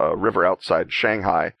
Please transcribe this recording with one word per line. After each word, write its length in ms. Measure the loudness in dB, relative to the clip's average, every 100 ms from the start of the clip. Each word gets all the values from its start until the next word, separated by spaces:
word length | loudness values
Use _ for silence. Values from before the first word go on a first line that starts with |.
uh, 140 | 0 0
river 280 | -2 2
outside 480 | 0 0 0 -2 0
Shanghai, 640 | -2 0 0 0 0 -2 -6